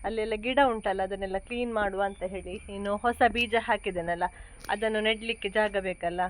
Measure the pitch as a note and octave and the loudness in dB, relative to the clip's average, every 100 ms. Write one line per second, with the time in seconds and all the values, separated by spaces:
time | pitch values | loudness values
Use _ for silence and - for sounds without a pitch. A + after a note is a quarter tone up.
0 | G3 A3 G#3+ A3 A#3 C4 C#4 A3 G#3 F#3+ | -2 -2 -2 -2 2 4 4 4 -2 0
1 | F#3+ G3 G3 F#3+ - A#3+ A#3+ A3 G#3 G3 | -2 -2 -4 -4 -4 -4 -2 0 0 0
2 | G3 G3 F#3 F#3 F3+ G3+ - G3+ G3+ G#3 | -2 -2 -6 -6 -8 -10 -10 -6 -2 0
3 | A#3+ A#3+ A#3+ A3+ A#3 A#3+ A#3+ G#3+ G3+ F3+ | 0 4 4 4 2 2 2 0 0 -2
4 | E3+ E3+ F3+ - - - - G#3 A3 A3 | -2 0 -2 -4 -18 -14 -4 0 0 2
5 | G#3+ A3 A3+ A3 G3+ G#3+ G#3+ G3 F#3+ F3+ | 2 0 -2 -4 0 2 2 2 -2 -2
6 | F3 F3 | -2 0